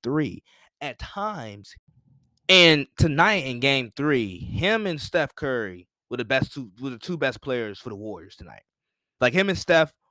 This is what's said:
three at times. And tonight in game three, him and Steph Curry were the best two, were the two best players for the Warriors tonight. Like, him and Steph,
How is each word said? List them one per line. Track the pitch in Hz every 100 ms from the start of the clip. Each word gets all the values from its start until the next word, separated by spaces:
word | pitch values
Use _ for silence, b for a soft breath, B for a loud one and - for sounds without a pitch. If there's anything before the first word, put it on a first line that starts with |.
three | 120 151 131 90 b b b -
at | 147 117
times. | - 202 208 190 113 101 104 - _ _ _ _ _ _ -
And | 185 170 151 135 -
tonight | 165 143 190 202 131
in | 120
game | 139 135 117 -
three, | 147 135 101 90
him | - - 185 220 202
and | 151
Steph | - 170 143
Curry | - 143 127 101 90 90 _ -
were | 123
the | 113
best | 131 -
two, | 143 113 101
were | 135
the | 120
two | - 170
best | 139 117
players | 139 123 107 98
for | 123
the | 101
Warriors | 107 90 82 -
tonight. | 90 50 _ _ _ _ _ -
Like, | 127
him | 170 196
and | 175
Steph, | - 165 156 - _